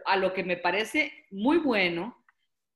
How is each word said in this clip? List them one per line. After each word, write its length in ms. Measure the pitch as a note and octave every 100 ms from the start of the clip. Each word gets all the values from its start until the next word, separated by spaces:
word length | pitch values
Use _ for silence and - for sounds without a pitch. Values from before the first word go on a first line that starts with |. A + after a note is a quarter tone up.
| -
a 120 | F#3+
lo 160 | F#3+
que 100 | F#3
me 140 | F3 F3
parece 540 | F3 G3 A3 - D4+ - _
muy 260 | G3 A#3 E4+
bueno, 640 | D4+ G#3+ F3+ E3+ A3 - _ _ _ _ _